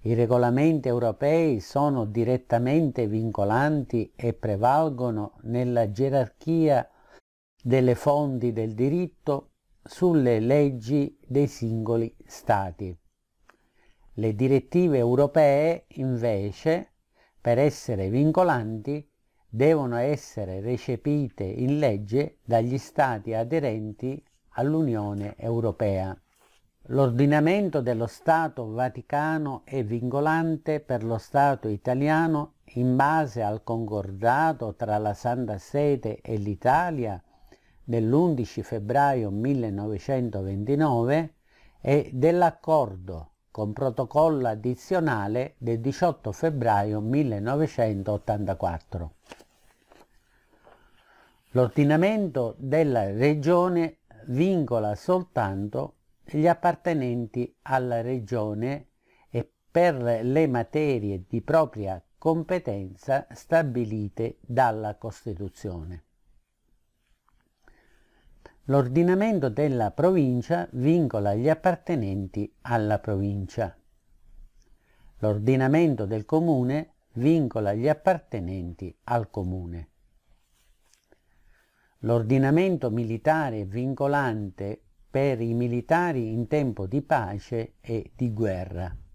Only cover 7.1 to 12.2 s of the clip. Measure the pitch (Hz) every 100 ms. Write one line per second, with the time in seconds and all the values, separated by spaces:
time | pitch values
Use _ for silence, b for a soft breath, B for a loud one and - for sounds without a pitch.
7.1 | b _ _ _ _ 123 131 127 120 147
8.1 | 143 147 127 120 113 113 107 135 175 180
9.1 | _ - 143 - _ _ _ - - 180
10.1 | 160 123 113 113 147 143 127 110 143 143
11.1 | _ - 131 143 - 117 113 110 117 117
12.1 | _